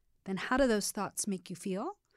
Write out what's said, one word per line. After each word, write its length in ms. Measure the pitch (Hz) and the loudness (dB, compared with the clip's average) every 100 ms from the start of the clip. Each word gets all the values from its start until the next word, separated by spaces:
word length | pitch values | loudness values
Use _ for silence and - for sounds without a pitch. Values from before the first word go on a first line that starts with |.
| _ _ - | _ _ -6
Then 120 | 190 | -4
how 200 | - 262 | 0 4
do 100 | 262 | 6
those 240 | 208 190 | 4 2
thoughts 340 | - 190 - - | -2 -4 -4 -2
make 220 | 190 - | -4 -6
you 60 | 175 | -8
feel? 420 | 202 185 294 415 _ | -4 -4 -4 -8 _